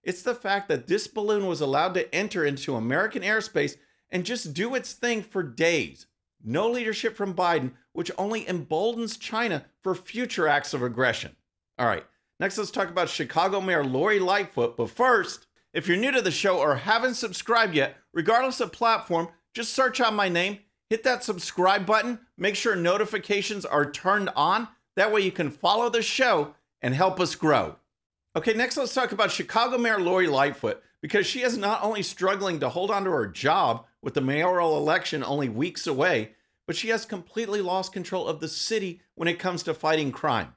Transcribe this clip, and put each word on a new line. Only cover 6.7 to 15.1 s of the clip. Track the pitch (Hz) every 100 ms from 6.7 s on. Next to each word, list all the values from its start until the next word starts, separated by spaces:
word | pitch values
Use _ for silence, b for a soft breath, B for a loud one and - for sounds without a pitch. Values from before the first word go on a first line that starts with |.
| 247 220 214 226 220
from | 196
Biden, | 175 180 165 127 b b
which | - 170 -
only | 202 220 -
emboldens | 180 139 160 220 233 226 -
China | - 220 233 151 - _
for | 190
future | 185 - 226 247 - 156
acts | 143 -
of | 139
aggression. | 123 117 127 - - - _ _ _ -
All |
right, | 120 92 - _ _ _
next | 190 214
let's | 196
talk | - 185
about | 175 170
Chicago | - 139 160 185 196
Mayor | 185 165
Lori | 139 131 190 208
Lightfoot. | 180 202 185 - 117 -
But | 113
first, | - 254